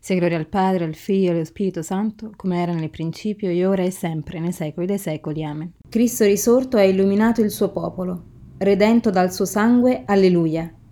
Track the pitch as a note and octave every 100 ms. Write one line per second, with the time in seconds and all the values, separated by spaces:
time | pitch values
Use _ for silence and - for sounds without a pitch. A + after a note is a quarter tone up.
0 | - F#3 F3 E3 D#3 G3+ F#3+ F#3 E3+ D#3
1 | - G3 F#3 E3+ D#3+ - G3 F3 D#3+ F#3+
2 | G#3+ G#3 A3 G#3+ F#3+ F3 F3 E3+ D#3 -
3 | D#3+ D#3+ G#3+ G#3 G3 F3 F#3 F#3+ F3+ F#3
4 | E3+ D#3+ D3 F3+ E3 F3 D#3 D3 F3+ G3+
5 | G3 D#3 - D3+ D#3 D3+ E3+ - - A3+
6 | A#3+ - G#3 G3+ A#3+ A#3+ C4 A#3 G3 F#3+
7 | G3 G3 A3+ A#3 G#3+ - G3 - E3+ -
8 | F3+ F3 - - - - G3 G3 G#3 A#3
9 | A#3 F#3+ F3+ F3+ F#3 G#3+ G#3+ B3 B3 B3+
10 | - G3+ F#3+ F3 E3 D#3+ E3 - -